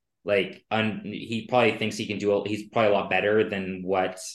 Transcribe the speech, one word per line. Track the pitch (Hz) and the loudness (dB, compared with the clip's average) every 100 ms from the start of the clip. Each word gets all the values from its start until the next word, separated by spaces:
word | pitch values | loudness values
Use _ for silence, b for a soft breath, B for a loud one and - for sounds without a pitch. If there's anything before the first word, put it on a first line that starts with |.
| _ _ | _ _
like, | - 101 90 - _ | 0 2 0 -6 _
un-, | 110 110 98 | 0 0 -2
he | 98 104 113 113 - | -8 -10 -6 -6 0
probably | 123 113 - | 4 4 2
thinks | 110 - | -2 -4
he | 107 | -6
can | 98 | -2
do | 101 | 2
a, | 101 101 | 2 0
he's | 104 - | -6 -2
probably | 120 110 | 2 4
a | |
lot | 101 95 | 2 2
better | 92 101 107 104 | 0 2 2 2
than | 101 92 92 | -2 -6 -6
what | 90 95 92 - - | -2 0 0 -4 -14